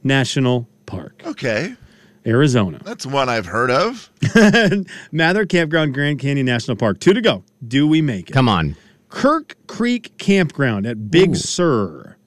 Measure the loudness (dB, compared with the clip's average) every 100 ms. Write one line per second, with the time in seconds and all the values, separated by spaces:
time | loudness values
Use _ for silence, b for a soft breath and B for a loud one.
0 | -2 0 0 0 0 0 -4 _ -16 -14
1 | -14 -14 -14 -8 -4 -4 -4 -10 b b
2 | b b 0 2 4 2 0 -4 -14 -12
3 | -4 -2 0 -2 -2 -2 0 2 0 -4
4 | -14 _ 0 4 6 6 2 0 -4 B
5 | B -2 0 0 0 0 0 0 0 -2
6 | -4 -2 -2 -2 0 -2 -4 -2 -2 2
7 | 2 4 2 -2 -8 _ -4 0 2 2
8 | 0 -4 -2 2 2 2 0 -6 b b
9 | _ -2 0 0 -4 -18 -18 -6 -2 -4
10 | -6 -6 0 2 0 0 -2 0 -4 -6
11 | 0 4 4 2 -4 -2 0 0 -2 -8
12 | -20 -20